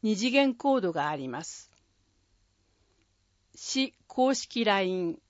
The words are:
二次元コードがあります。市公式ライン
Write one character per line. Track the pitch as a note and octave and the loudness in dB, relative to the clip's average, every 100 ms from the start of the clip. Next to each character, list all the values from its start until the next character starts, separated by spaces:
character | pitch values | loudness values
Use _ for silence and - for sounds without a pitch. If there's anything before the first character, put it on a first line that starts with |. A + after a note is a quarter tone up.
二 | A3 | 0
次 | G#3 A#3+ | 0 2
元 | C4+ C#4 | 4 2
コ | A#3+ C#4 C4+ | 2 2 2
ー | |
ド | F#3+ | 2
が | D#3+ C#3+ | -2 -2
あ | D3+ | -4
り | C3 | -6
ま | B2+ | -10
す。 | D#3+ - - _ _ _ _ _ _ _ _ _ _ _ _ _ _ _ _ _ _ | -12 -16 -20 _ _ _ _ _ _ _ _ _ _ _ _ _ _ _ _ _ _
市 | - - C4 C4 _ _ | -18 -6 -2 -2 _ _
公 | - B3+ | 0 2
式 | C4 - - A3+ | 2 -4 -2 2
ラ | G3 | 2
イ | F#3+ | 2
ン | F#3 F3 D#3+ _ | -2 -2 -6 _